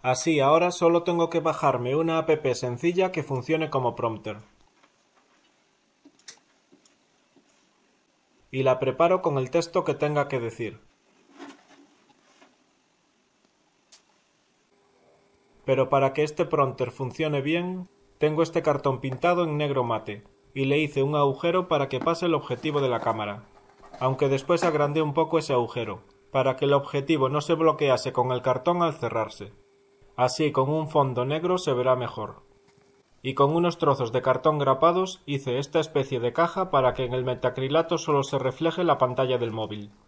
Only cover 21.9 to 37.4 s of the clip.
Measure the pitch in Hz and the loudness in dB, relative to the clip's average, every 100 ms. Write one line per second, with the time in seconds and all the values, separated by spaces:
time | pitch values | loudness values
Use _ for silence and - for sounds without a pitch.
21.9 | 131 160 165 175 151 - 120 156 147 131 | -2 -2 0 0 0 -2 -6 -2 0 0
22.9 | 117 117 107 104 101 - - _ _ - | 0 -2 -2 -6 -8 -16 -20 _ _ -20
23.9 | - 131 139 139 139 - 170 175 151 143 | -4 -2 2 0 0 0 2 2 2 0
24.9 | 151 151 147 151 160 - 127 113 127 113 | 0 0 0 0 0 0 0 0 -4 -8
25.9 | 95 - _ _ 139 131 127 139 139 139 | -10 -14 _ _ 0 0 2 2 2 2
26.9 | 147 139 156 131 151 - 160 160 147 147 | -4 0 2 2 0 0 4 4 4 2
27.9 | 123 135 123 120 123 131 127 - 175 170 | 2 2 0 0 0 0 0 0 2 0
28.9 | 143 113 117 107 - 101 - _ _ _ | 0 -4 -2 -4 -8 -18 -18 _ _ _
29.9 | _ _ - 123 - 151 - 131 160 151 | _ _ 0 0 2 0 2 0 0 0
30.9 | 151 135 123 127 156 175 180 170 123 127 | 2 2 0 -2 -2 0 0 0 0 2
31.9 | 127 117 - 104 - _ _ _ _ _ | 2 0 -6 -10 -12 _ _ _ _ _
32.9 | _ _ _ 131 135 143 165 175 170 - | _ _ _ -6 2 4 4 0 2 2
33.9 | 180 156 170 131 131 156 151 135 135 165 | 2 0 0 2 2 2 2 2 4 4
34.9 | 175 185 - - 143 135 123 143 165 156 | 2 -2 -8 -6 -6 -2 -4 0 -2 0
35.9 | 143 131 127 120 120 170 190 185 139 127 | -2 -2 -2 -2 0 0 0 0 2 2
36.9 | 120 127 127 127 120 | 0 -4 -2 -2 -2